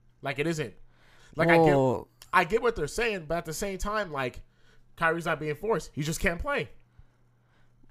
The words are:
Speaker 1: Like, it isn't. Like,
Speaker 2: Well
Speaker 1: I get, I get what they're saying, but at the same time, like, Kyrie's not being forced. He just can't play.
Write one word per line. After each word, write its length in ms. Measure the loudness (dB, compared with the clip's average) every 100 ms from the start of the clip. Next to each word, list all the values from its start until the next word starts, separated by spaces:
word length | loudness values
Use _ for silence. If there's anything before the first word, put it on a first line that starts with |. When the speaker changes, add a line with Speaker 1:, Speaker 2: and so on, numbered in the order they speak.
| _ _
Speaker 1:
Like, 160 | -8 -4
it 80 | -2
isn't. 300 | -2 -6 -10 -20 _ _ -20 -10 0
Like, 120 | 4
Speaker 2:
Well 580 | 6 8 6 4 2 -4 _ 0
Speaker 1:
I 100 | 2
get, 20 | 4
I 40 |
get 100 | 2
what 140 | 0 -2
they're 120 | -4
saying, 380 | -4 -4 -4 -4
but 120 | -6
at 60 | -6
the 80 |
same 260 | -8 -6 -6
time, 320 | -4 -4 -4
like, 300 | -4 -6 -6 -16 _ -20 -20 -20 -2
Kyrie's 300 | 0 0 -2
not 140 | -4
being 160 | -4 -6
forced. 340 | -2 -2 -4
He 100 | -6
just 160 | -4 -2
can't 200 | -2 -2
play. 300 | -2 -4 -6 -12 -20 -20 -20 _ _ _ _ _ _ _ -20